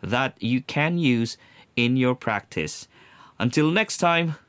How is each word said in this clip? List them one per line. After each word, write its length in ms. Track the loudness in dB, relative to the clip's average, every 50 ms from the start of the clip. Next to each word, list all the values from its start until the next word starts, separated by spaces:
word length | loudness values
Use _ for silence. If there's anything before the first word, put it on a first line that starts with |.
| -4
that 320 | -2 -2 0 0 -2 -4 _
you 200 | -4 0 0 -2
can 360 | -2 -2 -2 0 0 0 0 0
use 400 | 2 2 2 2 0 -2 -4 _ -18 -20 -20 -20 -20 _ _ 0
in 180 | 2 2 2
your 200 | 2 2 2 0
practice. 760 | 0 -2 -4 -4 -4 -4 _ -8 -6 -6 -6 -8 -12 -16 _ _ -20 -20 -20 -20 -20 -20 -20 _ _
Until 320 | -4 0 2 2 2 4
next 260 | 2 0 0 -2 -2 0
time 380 | 2 2 2 2 0 -2 -4 -6 _